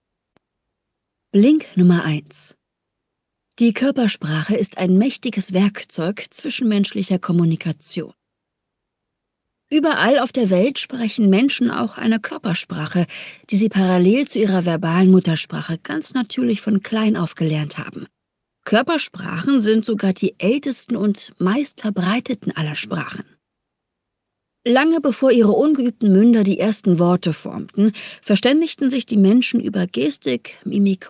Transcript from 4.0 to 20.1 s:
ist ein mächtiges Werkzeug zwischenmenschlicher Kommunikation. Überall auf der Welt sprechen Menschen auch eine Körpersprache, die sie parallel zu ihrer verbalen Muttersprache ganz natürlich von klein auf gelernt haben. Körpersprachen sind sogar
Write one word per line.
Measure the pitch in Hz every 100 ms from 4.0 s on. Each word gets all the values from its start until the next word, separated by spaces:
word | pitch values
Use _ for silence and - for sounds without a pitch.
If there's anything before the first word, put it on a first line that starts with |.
| 220 - 151 156 156 202
ist | 156 -
ein | 175 185
mächtiges | 254 - 262 208 -
Werkzeug | 185 202 202 - - 165 214 -
zwischenmenschlicher | - 302 - 240 202 196 208 185 185
Kommunikation. | - 170 170 160 165 156 - - 147 _ _ _ _ _ _ _ _ _ _ _ _ _ _ _ -
Überall | 302 311 - 190 277
auf | 247
der | 262 208
Welt | 180 233 269
sprechen | - 254 226 - 202
Menschen | 190 269 - 240
auch | - 226 -
eine | 220 226
Körpersprache, | - - 214 170 - 170 151 180 165 - - - -
die | 196
sie | 214
parallel | 196 185 180 180 240 285
zu | 247
ihrer | 214 185 175
verbalen | 165 170 175 185
Muttersprache | 190 180 160 - 160 156 165
ganz | - 320 -
natürlich | 262 214 - 247 208
von | - 202
klein | - 220 214 208
auf | 165 -
gelernt | 160 151 151 -
haben. | - - - _ _ _ _ _ -
Körpersprachen | 214 254 320 - - 170 165 277 277
sind | 208 220 214
sogar | 208 196